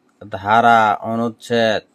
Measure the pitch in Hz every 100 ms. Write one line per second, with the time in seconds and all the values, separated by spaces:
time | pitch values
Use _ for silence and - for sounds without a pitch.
0 | _ _ 104 95 101 113 117 117 107 -
1 | 113 113 117 113 - 117 113 98 -